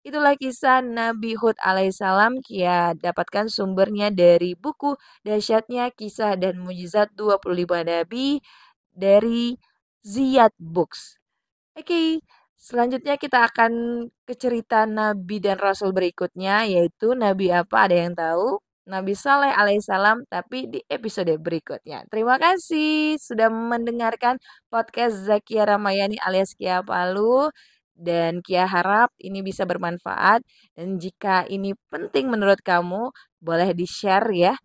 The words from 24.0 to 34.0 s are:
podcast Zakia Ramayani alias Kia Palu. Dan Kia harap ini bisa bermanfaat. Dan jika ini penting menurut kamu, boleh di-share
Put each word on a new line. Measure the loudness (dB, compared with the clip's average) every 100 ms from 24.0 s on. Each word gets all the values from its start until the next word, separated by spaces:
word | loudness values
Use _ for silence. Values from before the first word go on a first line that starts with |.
| -4 -2 -2 -2 _ -20 _
podcast | -4 -4 -2 -2 -2 0
Zakia | 0 _ 0 2
Ramayani | 2 0 -2 -2 -4
alias | -2 -2 -2 -4
Kia | -4 -4
Palu. | -2 -2 -2 0 2 2 2 -4 _ _ _ _
Dan | -4 0 0 -2
Kia | -2 0
harap | 2 0 2 2 2 _
ini | -12 -10
bisa | -8 -6 -4
bermanfaat. | -4 -6 -8 -8 -2 2 2 0 _ _
Dan | -14 -8 -8
jika | -8 _ -2 0
ini | -2 -6 -8 -8 _
penting | -12 -4 -2 -2
menurut | 0 2 2
kamu, | 2 0 0 -6 -8 -10 _ _
boleh | -4 0 0 0
di-share | -4 -4